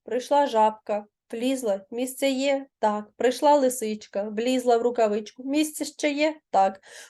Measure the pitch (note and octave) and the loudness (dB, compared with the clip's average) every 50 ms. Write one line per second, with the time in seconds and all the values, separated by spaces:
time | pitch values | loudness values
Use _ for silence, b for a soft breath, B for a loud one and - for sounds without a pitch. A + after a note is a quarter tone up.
0 | _ - G#3+ B3+ A#3+ - C#4+ C#4+ C#4+ B3+ A3 A3 G#3+ A3 G#3+ - _ - G#3 G#3 | _ -6 -6 -6 -2 0 2 2 2 2 4 4 4 4 2 -2 _ -6 -6 -6
1 | G#3+ - _ _ _ _ - A3+ A#3+ C4 C4+ B3+ B3 G#3+ G3 G3 G3 - A#3 A#3 | -6 -10 _ _ _ _ -10 -4 -2 -2 -2 -2 -2 -2 -2 -4 -6 -8 -6 -6
2 | B3+ B3+ C4 - C#4 C#4 C4+ B3+ C4+ C#4+ C4+ C#4 C4+ - _ _ - G#3+ G#3 G#3 | -6 -6 -4 -2 -2 0 0 0 0 0 0 -2 -4 -8 _ _ -2 0 0 -2
3 | G#3+ - _ - B3 B3 B3 - D#4 D4 D4 D4 C4 B3+ B3+ - A3 G#3+ G#3+ G#3+ | -6 -10 _ -2 0 0 0 2 4 4 6 6 4 2 0 -2 -4 -6 -6 -8
4 | - - - G3 G3+ A3 G#3+ G#3 A#3 B3+ C4 B3+ A#3+ B3 A#3 A#3 A#3+ A#3+ A#3+ A#3+ | -10 -8 -8 -6 -6 -4 -6 -4 -2 0 0 0 2 2 2 2 2 0 0 2
5 | A3+ G#3 G#3 A3 G#3+ - - - B3 C4+ C#4 D4+ D#4 D4+ - - D4+ C#4+ - - | 0 0 0 -2 -6 -8 -14 -14 -8 -4 -2 0 0 -2 -4 -6 -10 -10 -6 -4
6 | - D4+ C#4+ C#4+ D4+ D#4 D#4 D#4 _ _ - F#3+ G3 F#3+ - B B B B B | -4 -2 0 0 0 0 -2 -4 _ _ 2 2 2 2 0 B B B B B
7 | B B | B B